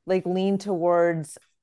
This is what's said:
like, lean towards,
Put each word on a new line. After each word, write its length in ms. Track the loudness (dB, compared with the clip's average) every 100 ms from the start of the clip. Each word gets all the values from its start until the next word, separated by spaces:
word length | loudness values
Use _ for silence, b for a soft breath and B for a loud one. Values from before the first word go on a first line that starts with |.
| -2
like, 180 | -2 0
lean 320 | -2 0 -2
towards, 800 | -2 -2 2 4 2 0 -6 -14 _ _